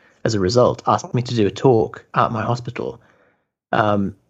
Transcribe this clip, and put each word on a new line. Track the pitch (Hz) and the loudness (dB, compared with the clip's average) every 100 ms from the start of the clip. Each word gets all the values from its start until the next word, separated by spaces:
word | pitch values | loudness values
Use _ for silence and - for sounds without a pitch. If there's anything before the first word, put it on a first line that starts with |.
| _ _ | _ _
as | - | -4
a | 104 | 0
result, | 90 120 104 64 - | 2 4 2 2 0
asked | 104 - | -2 0
me | 127 | -4
to | 123 | -2
do | 120 98 | 0 0
a | |
talk | - 139 113 - - - | 2 2 4 0 -6 -8
at | - 113 | -2 -2
my | 113 | -2
hospital, | 113 123 127 - - - _ _ _ _ _ _ - | -4 -4 -6 -8 -10 -10 _ _ _ _ _ _ -4
um, | - 107 104 98 - | 0 0 0 -2 -8